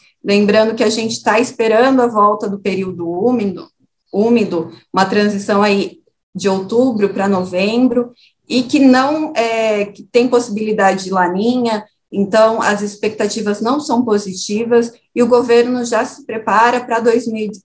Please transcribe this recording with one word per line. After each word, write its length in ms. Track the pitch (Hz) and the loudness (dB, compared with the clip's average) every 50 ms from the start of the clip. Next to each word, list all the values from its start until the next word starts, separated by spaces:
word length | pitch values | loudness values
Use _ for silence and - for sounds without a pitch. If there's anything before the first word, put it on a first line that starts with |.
| _ _ _ _ - | _ _ _ _ -4
Lembrando 520 | 202 208 208 208 196 202 220 220 220 220 | 0 2 2 4 4 4 4 2 2 0
que 80 | - 226 | 0 0
a 60 | 214 | 0
gente 320 | 220 226 220 226 - - | 0 -2 -4 -6 -6 -4
tá 180 | - 226 214 233 | -2 0 0 2
esperando 640 | 254 - - - 226 220 214 226 254 269 269 254 | 0 -2 -2 -2 0 2 4 4 4 4 4 2
a 60 | 240 | 2
volta 420 | 233 220 214 208 208 214 214 220 202 | 2 2 4 4 4 4 2 -2 -6
do 100 | 196 196 | -6 -4
período 480 | - 202 190 190 190 185 175 170 170 170 | -4 -4 -4 -4 -4 -6 -6 -8 -6 -6
úmido, 580 | 175 180 214 247 254 226 208 196 175 - - - _ _ _ _ _ _ _ _ | -4 -2 0 0 0 0 -2 -4 -6 -8 -12 -18 _ _ _ _ _ _ _ _
úmido, 600 | - 196 220 233 240 226 202 170 175 165 156 - - - _ _ | -2 0 2 2 2 2 2 0 -2 -4 -4 -6 -12 -20 _ _
uma 140 | - 185 190 | -2 0 0
transição 560 | 190 214 208 208 208 202 196 196 - 208 202 | 0 2 0 0 0 -2 -2 -2 0 0 2
aí 380 | 208 208 202 196 180 - - _ _ _ _ _ _ _ - | 2 2 2 0 -2 -4 -8 _ _ _ _ _ _ _ -10
de 160 | 175 175 196 | -4 -2 -2
outubro 600 | 190 190 190 190 226 240 262 269 226 202 202 190 | -2 -2 -4 -2 0 2 2 2 2 0 -2 -2
pra 180 | 190 - 196 | -2 -2 -2
novembro, 840 | 202 196 185 185 185 180 180 196 208 226 240 254 247 240 247 240 240 - _ _ _ _ _ _ | 0 0 -2 -2 -4 -2 -2 -2 0 2 2 2 2 2 0 -2 -4 -8 _ _ _ _ _ _
e 160 | - 214 254 247 | -4 -2 -2 -2
que 160 | - 294 269 | 0 0 4
não, 520 | 269 262 254 262 269 285 311 311 311 302 - | 4 6 4 4 2 0 -2 -4 -4 -4 -4
é, 500 | 220 226 226 226 226 226 220 208 208 202 | -4 -2 -2 -2 -2 0 0 0 -2 -4
que 180 | 202 - - - | -6 -8 -18 -8
tem 240 | _ - 240 247 | _ 0 0 2
possibilidade 760 | 240 254 240 240 - 202 214 214 214 208 196 196 190 190 190 - | 2 2 0 0 0 -6 -6 -4 -2 0 2 2 2 2 0 -4
de 80 | 185 | -4
laninha, 720 | 190 185 180 175 180 190 220 240 247 254 240 226 214 208 196 _ _ _ _ - | -2 0 0 0 0 -2 0 0 0 0 0 -2 -2 -4 -6 _ _ _ _ -8
então 480 | - 196 196 - 220 220 220 220 226 226 | -4 -4 -2 2 4 4 4 4 2 0
as 200 | - 202 208 196 | 0 -2 -2 -2
expectativas 800 | 208 202 - - - 208 - - 214 208 - 233 196 208 202 - | -4 -6 -6 -4 -6 -4 -4 -2 -4 -4 -4 -4 -4 -4 -4 -2
não 180 | 220 233 277 294 | -2 -2 -2 -2
são 240 | 294 - 233 240 247 | -2 -2 -2 0 0
positivas, 880 | 226 208 208 202 185 180 - - - 208 220 233 233 240 233 233 233 - _ _ _ - | 0 0 -2 -2 -4 -10 -8 -8 -6 -4 -4 -2 2 2 2 0 0 -6 _ _ _ -2
e 80 | 233 | 0
o 60 | 240 | 2
governo 580 | 233 247 240 262 233 233 240 240 247 247 247 233 | 4 4 2 4 4 4 4 2 2 0 -4 -4
já 180 | 233 226 220 269 | -2 -2 -2 -2
se 220 | - - - - | -4 -8 -14 -12
prepara 560 | - 220 220 - 220 196 214 233 240 247 247 | -10 -10 -6 -2 0 2 4 4 4 2 0
pra 180 | 240 - 233 233 | -4 -4 -4 0
dois 280 | 226 240 226 247 - | 0 2 0 0 0
mil 220 | 233 220 220 214 196 - - _ | -4 -6 -6 -6 -8 -10 -12 _